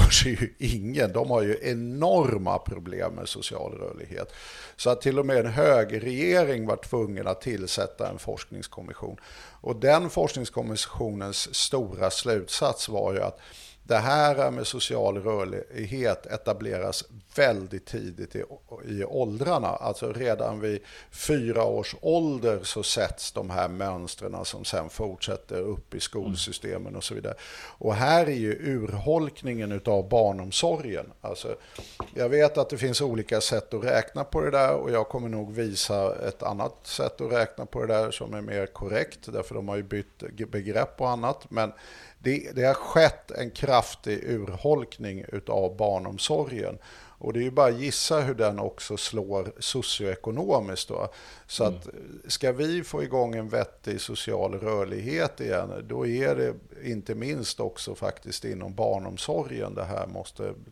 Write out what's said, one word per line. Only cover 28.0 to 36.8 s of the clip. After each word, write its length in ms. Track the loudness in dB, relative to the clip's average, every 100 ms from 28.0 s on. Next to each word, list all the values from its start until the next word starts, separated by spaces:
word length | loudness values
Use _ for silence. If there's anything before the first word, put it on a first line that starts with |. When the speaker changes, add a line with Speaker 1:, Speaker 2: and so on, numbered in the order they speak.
| 6 6 6
Speaker 1:
är 100 | 2
ju 160 | 0
urholkningen 1160 | -2 -2 -2 -2 -2 2 2 0 -6 -6 -4 -4
utav 380 | -2 2 2 4
barnomsorgen. 1040 | 6 6 4 -2 2 2 2 -2 -6 -6 -10
Alltså, 340 | -8 -6 -6 -8 -10 -16 -14 -10 -8
jag 160 | 0 4
vet 280 | 6 6 6
att 120 | 0
det 80 | 0
finns 240 | 0 2
olika 400 | 0 -2 0 0
sätt 320 | 2 0 -2
att 100 | -2
räkna 400 | 2 2 2 -4
på 180 | -2 0
det 100 | 2
där 220 | 4 6
och 180 | 4 2
jag 180 | 2 2
kommer 200 | -2 -4
nog 240 | -4 -4
visa 760 | -2 -2 0 0 2 2 2 -4
ett 160 | -2
annat 440 | -4 -2 -4 -6